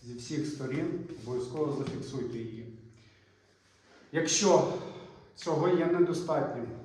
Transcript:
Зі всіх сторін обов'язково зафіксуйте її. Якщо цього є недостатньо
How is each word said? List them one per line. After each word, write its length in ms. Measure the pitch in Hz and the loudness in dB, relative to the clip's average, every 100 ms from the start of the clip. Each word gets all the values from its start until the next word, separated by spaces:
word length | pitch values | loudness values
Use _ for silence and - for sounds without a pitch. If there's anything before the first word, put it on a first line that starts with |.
| 120 | -12
Зі 60 | 120 | -12
всіх 300 | - 147 151 | -6 -4 -4
сторін 540 | 135 131 147 175 - - 110 | -4 -4 -2 -2 -4 -8 -10
обов'язково 500 | 113 123 123 156 147 | -6 -4 -4 -2 0
зафіксуйте 640 | 131 - - - 135 120 117 | 0 -4 -6 -6 -6 -6 -6
її. 400 | 113 110 117 - - - - _ _ _ _ _ _ _ _ - - | -8 -10 -14 -16 -20 -20 -20 _ _ _ _ _ _ _ _ -20 -4
Якщо 600 | 156 165 - 202 160 - - - - - - - | 0 2 4 8 6 6 -2 -8 -12 -16 -20 -20
цього 340 | - 170 156 180 | -8 -2 2 4
є 180 | 175 170 | 4 4
недостатньо 760 | 175 170 160 - 147 135 120 113 - | 4 4 4 0 0 0 -4 -8 -10